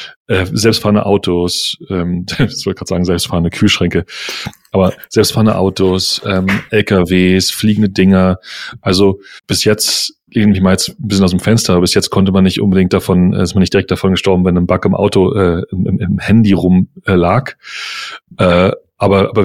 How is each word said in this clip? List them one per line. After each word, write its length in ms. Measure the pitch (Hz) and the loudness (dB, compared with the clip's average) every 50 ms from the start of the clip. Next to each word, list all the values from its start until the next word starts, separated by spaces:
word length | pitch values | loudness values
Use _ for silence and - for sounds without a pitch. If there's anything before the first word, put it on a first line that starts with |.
| - - - _ _ - | -16 -18 -20 _ _ -4
äh, 180 | 110 95 92 90 | -2 -2 -2 -2
selbstfahrende 560 | - 117 101 113 107 - - 104 104 104 101 | -2 0 2 2 0 2 0 0 0 0 2
Autos, 720 | 101 101 101 - - 90 90 90 90 - - - - - - - - | 0 0 0 0 0 -2 0 0 -2 -4 -4 -6 -8 -8 -10 -10 -6
ähm, 360 | 98 90 87 87 87 87 90 98 | -4 -4 -4 -2 -4 -6 -6 -8
<laughs> 20 | |
ich 360 | - - 135 98 - - - | -4 -2 -2 -2 -4 -6 -6
wollte 100 | 98 92 - | -6 -6 -8
gerade 80 | - - | -6 -6
sagen, 160 | 92 87 90 | -4 -2 0
selbstfahrende 460 | 90 90 85 - - - 87 85 87 | 0 -2 -2 -2 -4 -2 -2 -2 -2
Kühlschränke, 560 | - - - 101 - - 92 87 - 87 90 - - - - - - - - - - _ _ _ | -2 0 0 0 2 0 -2 -2 -2 -2 -4 -4 -12 -16 -14 -12 -12 -12 -12 -14 -16 _ _ _
aber 220 | - 98 92 92 - - - - | 0 0 0 0 0 -4 -12 -4
selbstfahrende 480 | - 113 104 - - 117 107 110 104 92 | 0 0 0 2 2 2 2 2 2 2
Autos, 640 | 95 98 92 - 95 92 92 92 92 - - - - | 0 -2 0 0 0 0 0 0 -2 -4 -6 -6 -4
ähm, 220 | 110 98 92 92 95 98 - - - | -4 -2 -2 0 0 -2 -2 -4 -2
L 160 | - 107 104 | -2 0 0
K 240 | - 104 95 87 82 | 2 2 2 2 2
Ws, 420 | 92 90 92 92 92 92 90 - | 2 2 2 4 2 2 0 -2
fliegende 380 | - - - 110 107 104 107 98 | -4 -2 0 0 2 2 0 0
Dinger. 500 | 95 - 95 95 98 95 92 92 90 - _ - - - - - - - | 2 2 4 4 4 4 4 2 0 -2 _ -18 -18 -16 -16 -16 -16 -8
Also 400 | - 101 92 92 101 98 95 - - - - - _ | -4 -2 0 2 2 2 2 -2 -8 -20 -20 -20 _
bis 200 | - 92 - - | -6 -4 -2 0
jetzt, 480 | 107 107 - - - - - - - - _ _ _ | 0 0 0 -2 -4 -4 -4 -6 -8 -10 _ _ _
lehne 220 | - 120 104 107 98 | -2 0 2 2 2
mich 80 | 92 | 2
mal 100 | 95 95 | 2 2
jetzt 200 | 95 95 - - | 2 0 -2 -6
ein 160 | - - - 101 | -8 -8 -8 -4
bisschen 160 | 101 98 98 | 0 2 2
aus 60 | 90 | 2
dem 100 | 92 87 | 0 0
Fenster, 320 | - 104 113 113 - - 92 | 0 2 0 2 2 2 2
aber 80 | 87 | 2
bis 140 | 90 90 - | 2 2 0
jetzt 140 | 101 - - | 0 -2 0
konnte 220 | - 101 95 98 | 0 0 0 2
man 140 | 92 98 95 | 2 2 2
nicht 160 | 95 92 - | 2 0 0
unbedingt 320 | - 101 92 95 92 90 - | 0 0 2 2 2 2 0
davon, 400 | 90 - - 92 90 90 92 101 | -2 0 0 2 2 2 2 0
ist 220 | 98 95 87 - | 0 -2 -2 0
man 40 | 101 | 0
nicht 140 | 92 - - | 0 2 2
direkt 180 | 98 95 - | -2 0 0
davon 200 | 92 - - 95 | -4 -2 0 0
gestorben, 340 | 95 - - 98 92 90 90 | 0 0 0 0 0 2 2
wenn 120 | 92 90 90 | 2 2 0
ein 100 | 87 87 | 0 0
Bug 180 | 92 90 - | 0 0 0
im 100 | 98 95 | 0 0
Auto, 380 | - 101 104 - 98 92 - - | 0 0 0 2 2 2 2 2
äh, 300 | 104 95 87 85 87 - - | 2 0 0 0 -2 -4 -6
im, 140 | - 95 - | -4 -4 -2
im, 140 | - 92 - | -2 -2 -2
im 200 | - 87 - - | -2 -2 -4 -4
Handy 340 | - - 104 113 113 104 95 | 0 2 2 4 4 4 2
rum, 340 | 82 85 92 90 92 95 - _ - - | 2 2 2 2 2 2 0 _ -12 -4
äh, 100 | - 98 | 0 0
lag. 400 | 90 87 87 98 127 135 - - _ _ - - - - - - - - - - - _ _ - - | 2 2 2 0 0 -2 -4 -12 _ _ -18 -16 -14 -12 -12 -12 -12 -14 -14 -16 -18 _ _ -4 0
Äh, 340 | - 90 87 87 90 98 - - _ _ _ - | 2 2 4 4 2 2 0 -4 _ _ _ -4
aber, 320 | 101 98 98 95 98 - | 0 2 2 2 2 0
aber 140 | - 107 98 | 0 0 0